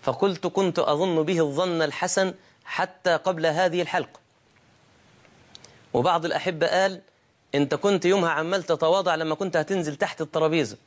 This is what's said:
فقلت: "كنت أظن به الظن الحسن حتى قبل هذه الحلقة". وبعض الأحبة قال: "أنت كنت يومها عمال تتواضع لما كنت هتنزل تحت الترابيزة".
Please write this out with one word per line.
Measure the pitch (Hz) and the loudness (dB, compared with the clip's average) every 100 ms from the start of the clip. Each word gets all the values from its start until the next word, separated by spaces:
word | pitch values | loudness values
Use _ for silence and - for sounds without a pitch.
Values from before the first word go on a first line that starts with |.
فقلت: | - 123 196 175 180 | -2 0 0 0 -2
"كنت | 190 190 170 | 0 0 2
أظن | - 147 185 165 | 0 2 2 2
به | 156 175 | 2 2
الظن | 151 139 185 165 | 0 0 -2 0
الحسن | 156 - 180 - 190 - _ _ | -2 -2 -2 0 0 -4 _ _
حتى | - - 180 - 180 160 | -10 -6 -6 -2 0 0
قبل | 185 175 160 | 0 0 0
هذه | 151 185 175 | 2 0 0
الحلقة". | 165 180 139 - _ _ _ _ _ _ _ _ _ _ - _ _ - - - _ | -2 -2 -4 -14 _ _ _ _ _ _ _ _ _ _ -20 _ _ -20 -20 -20 _
وبعض | - 143 170 | -2 0 0
الأحبة | 165 151 185 160 165 | 0 -2 -4 -2 0
قال: | 180 196 190 - _ _ _ _ | 2 0 -2 -16 _ _ _ _
"أنت | 143 143 | -2 0
كنت | 147 202 196 | 0 2 2
يومها | 175 196 170 | 2 2 2
عمال | 151 165 190 | 0 -2 -4
تتواضع | 170 160 160 185 180 | -2 0 2 2 2
لما | 160 160 | 0 -2
كنت | 156 190 165 | -2 -2 -2
هتنزل | 151 190 156 147 | 0 -2 -4 -4
تحت | 202 - | -4 -4
الترابيزة". | 156 160 156 165 120 - | -4 0 2 2 -2 -6